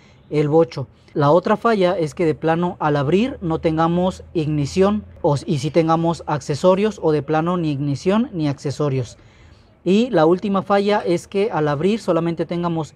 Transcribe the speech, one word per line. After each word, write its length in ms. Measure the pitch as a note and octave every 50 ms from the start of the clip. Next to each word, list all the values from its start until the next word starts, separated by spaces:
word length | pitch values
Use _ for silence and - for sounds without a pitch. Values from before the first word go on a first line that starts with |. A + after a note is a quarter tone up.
| _ - - _ _ -
el 200 | - D3+ D3+ D3
bocho. 380 | D3+ E3 E3 E3 - D3+ B2+ - _ _ _ - -
La 180 | E3 C#3+ C#3+
otra 240 | D#3 F3+ F3+ A3 G#3+
falla 420 | G3 - A#3 A3+ G3+ F3+ F3 F#3+ F#3
es 160 | D#3+ D3 -
que 120 | - F3+
de 100 | D#3 D3
plano 400 | - - D#3+ E3 E3+ F3 F3+ - -
al 180 | E3+ D3+ D3 C#3+
abrir 400 | C#3 C#3+ E3+ G3 A#3 C#4 - -
no 180 | G3 D#3+ D#3+ D#3+
tengamos 640 | - E3+ D#3+ D#3+ E3 E3 E3+ F3+ F3+ F#3+ F3+ - - - -
ignición 720 | F3 D3+ D3 D3+ D3 C#3+ C3 - F#3 F#3+ G3+ G#3 G#3 G3 - - -
o, 160 | - D#3+ C#3+ C3+ -
y 140 | - E3 C3+
sí 120 | D3 D#3
tengamos 520 | C#3+ E3+ D#3+ D#3+ E3 E3 E3 E3 E3 - - -
accesorios 720 | D3+ C#3+ - - D3 C3 - F#3 F#3+ F#3+ G#3 G#3+ G3+ -
o 120 | - D#3+ D3+
de 100 | D3 C#3
plano 320 | D3+ D#3 D#3 D#3+ F3 F#3
ni 160 | F3+ E3 D3+
ignición 580 | D3 C3+ D3 C#3+ C#3 C3 - F#3 G3 A3 B3 - -
ni 160 | E3+ D#3 C#3+
accesorios. 680 | C3+ - - D3 B2+ - D3 D3 C3+ C3 B2 - - - - - _ _ - - - _ _ _ _ _ -
Y 240 | F3 F#3+ G#3+ A#3+ C#4
la 160 | A#3 E3 D#3
última 360 | E3 F3+ F#3 A3 G3+ G3 F#3+
falla 400 | - - G3+ G3+ G3+ G3+ G3+ G3+ G3+
es 240 | G3+ F3 E3+ - -
que 220 | - G3 G3+ A#3
al 180 | F#3+ D#3 D3+ D3
abrir 320 | D3 C#3 D#3+ G3 A3 G#3+
solamente 440 | - - E3+ E3 E3 E3+ E3 D#3+ E3
tengamos 480 | - F3 E3+ F3 E3+ E3+ D#3+ D3+ C#3+ -